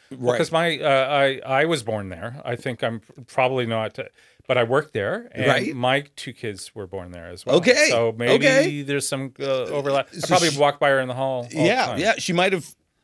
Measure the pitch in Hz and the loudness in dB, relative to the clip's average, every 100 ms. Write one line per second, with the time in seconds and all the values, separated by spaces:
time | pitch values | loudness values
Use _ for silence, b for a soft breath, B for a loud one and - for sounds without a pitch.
0 | b 131 123 120 151 165 170 147 147 135 | b -4 0 0 0 0 0 0 2 2
1 | 131 143 135 135 127 135 160 156 113 107 | 2 2 2 0 0 0 2 0 -2 -6
2 | 98 87 113 139 127 123 135 117 120 113 | -6 -10 -12 -10 -8 -6 -6 -4 -4 -4
3 | - - 120 - 127 131 117 113 107 - | -10 -20 -6 0 2 2 -2 -2 -4 -8
4 | - b b b - 127 117 135 147 110 | -14 b b b 0 2 2 0 0 -4
5 | 101 202 240 - 127 135 214 131 127 139 | -4 -4 -8 -2 0 2 -2 -2 0 0
6 | 143 - 131 113 113 95 - - 92 95 | -2 -14 -16 -10 -10 -10 -14 -14 -12 -12
7 | 90 87 85 92 - 165 170 262 302 117 | -12 -14 -14 -10 0 4 4 4 2 2
8 | 117 110 120 - 285 262 320 147 139 143 | 0 0 0 2 4 4 2 -2 -4 -4
9 | - 135 135 123 135 131 117 147 139 139 | -2 -6 -8 -6 -4 -2 -2 -4 0 -2
10 | 131 175 151 180 170 139 143 143 143 135 | -2 -6 2 4 4 4 2 4 2 2
11 | 127 127 135 127 120 160 - 254 127 113 | 0 -4 -2 -4 -4 0 2 2 0 0
12 | 202 - - 175 190 185 - - _ _ | 0 0 0 2 2 0 -4 -18 _ _